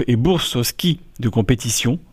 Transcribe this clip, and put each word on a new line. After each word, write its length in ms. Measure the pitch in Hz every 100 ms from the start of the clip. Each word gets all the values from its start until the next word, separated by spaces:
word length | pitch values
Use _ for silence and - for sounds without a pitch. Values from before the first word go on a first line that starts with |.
| 135
et 100 | 120
bourse 400 | 143 175 - 123
au 80 |
ski 360 | 120 - 175 160 - -
de 80 | 117
compétition, 720 | 117 104 123 117 - 120 160 -